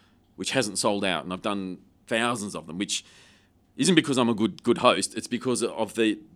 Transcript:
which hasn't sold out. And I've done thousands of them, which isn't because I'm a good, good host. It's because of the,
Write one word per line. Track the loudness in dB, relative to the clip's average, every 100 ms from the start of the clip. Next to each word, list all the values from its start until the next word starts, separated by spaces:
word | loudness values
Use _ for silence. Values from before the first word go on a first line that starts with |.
| _ _ _
which | -10 -2
hasn't | 0 0 0
sold | 0 0
out. | 0 -2
And | -4
I've | -6
done | -4 -4 -6 -10 _ _ -4
thousands | -2 0 -2 -6 -10
of | -10
them, | -6
which | -4 -4 -8 -20 -20 _ _ _ _ -2
isn't | 4
because | 4 4 2
I'm | 2
a |
good, | 2 0 0
good | 0 4
host. | 6 4 0 -6
It's | -6
because | -6 -2 -2
of | -2 -4 -6
the, | 2 2 2 -6